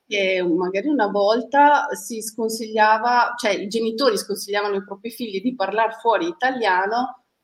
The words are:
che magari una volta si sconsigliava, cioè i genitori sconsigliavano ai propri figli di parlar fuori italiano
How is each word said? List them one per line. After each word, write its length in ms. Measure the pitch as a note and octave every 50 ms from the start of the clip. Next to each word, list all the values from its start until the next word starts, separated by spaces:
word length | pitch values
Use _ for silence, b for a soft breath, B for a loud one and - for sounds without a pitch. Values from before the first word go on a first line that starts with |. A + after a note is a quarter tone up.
| _
che 360 | - G#3+ G3+ F#3+ F#3+ F#3+ F3+
magari 460 | F3+ F3 D#3+ F#3 F3+ F#3 F#3+ G3 G#3+ D4+
una 200 | D4 B3 G#3 G3+
volta 800 | F#3+ G3+ G3 G#3 A3+ B3 A#3+ - - C#4+ D4 D4 D4 C4+ - -
si 320 | - - - - A#3+ A3
sconsigliava, 1120 | G#3+ - - - A3+ A3 A3 A3+ A3+ G#3+ A3 A3 G#3+ G#3+ A3 A3 A3 A#3+ B3 A#3+ A3+ - -
cioè 140 | - - G#3+
i 160 | F#3+ - F#3 G#3
genitori 480 | A3 A3+ A3+ A3 A3+ A3 C#4 B3 G#3
sconsigliavano 600 | F#3+ - - G3 - - G3 G3+ G#3 G#3 G3+ G3
ai 80 | G3 G3
propri 260 | - G3 - - A#3
figli 320 | - - A#3+ A3 F#3+ F#3+
di 120 | G3 B3+ B3
parlar 440 | - F#3+ F#3+ G3+ A3 A3+ A3 A3 -
fuori 260 | - A#3 G#3+ F#3+ E3+ E3+
italiano 960 | E3+ - B3 C4 C#4 A#3+ A3 G3 F#3 F3+ F#3+ G3+ A3+ A#3+ B3+ B3 - - _ _ _ _